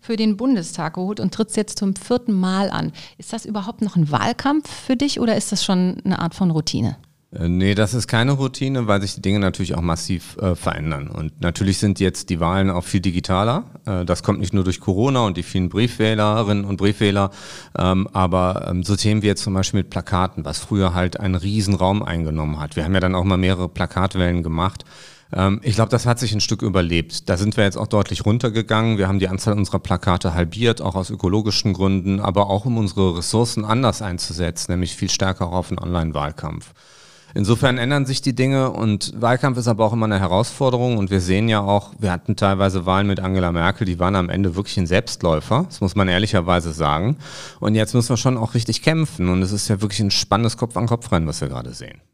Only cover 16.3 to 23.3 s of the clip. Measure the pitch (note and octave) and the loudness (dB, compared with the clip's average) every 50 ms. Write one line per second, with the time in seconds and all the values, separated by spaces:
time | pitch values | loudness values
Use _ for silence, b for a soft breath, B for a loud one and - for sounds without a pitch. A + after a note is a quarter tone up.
16.3 | G#2+ A2 A2+ G2+ G#2 G2+ G2+ G2+ F#2+ E2+ F#2+ G2+ G#2+ - A2+ G2+ G2 G2+ G2 F#2+ | 2 2 2 2 0 0 0 -2 -2 0 2 0 2 4 2 2 4 4 0 0
17.3 | B B B B B B B B - - - F#2 F#2 F#2+ G2 - - G2+ F#2 F2+ | B B B B B B B B -4 0 2 4 4 2 0 0 2 2 2 4
18.3 | F2+ F#2 F2+ F#2 F#2 - - E2+ F2+ F2+ E2+ D#2 G2+ F#2+ - G#2+ G#2+ G#2+ G2+ G#2 | 4 2 2 2 0 -2 -4 -4 -4 -4 0 0 -2 0 2 2 2 2 2 0
19.3 | G2 - - G#2+ F#2+ F#2+ F#2+ - - G2+ F#2 - - F#2 E2+ - G2+ F2+ F#2 G2 | 0 0 -2 -2 0 0 0 0 0 -2 -2 -2 -6 -8 -4 -2 0 0 0 0
20.3 | - - D#2 C#2+ - - - - A2 G2+ F#2+ F2+ E2+ F2+ F2+ F2+ E2 - G2+ F#2+ | -2 -8 -8 -6 -8 -8 -6 -2 0 2 2 2 2 0 0 -2 -2 -4 -2 -2
21.3 | F#2 F2+ D#2+ G2+ G#2 A2 G2+ F#2+ G2 F2 F2+ F#2 G2 G#2 G#2 - E2+ E2+ E2 D#2+ | -2 0 -2 -2 -2 0 2 0 2 2 2 2 2 0 -2 -2 -4 -2 -2 -2
22.3 | D#2 D#2 D#2 D2+ D2+ D2+ D2+ D2+ - F2 D#2 D#2+ F#2+ F#2+ F2+ F#2 F#2 F#2 F2+ G2 | -2 -2 -2 -2 -4 -4 -6 -6 -4 -4 -2 0 2 2 2 2 2 2 2 2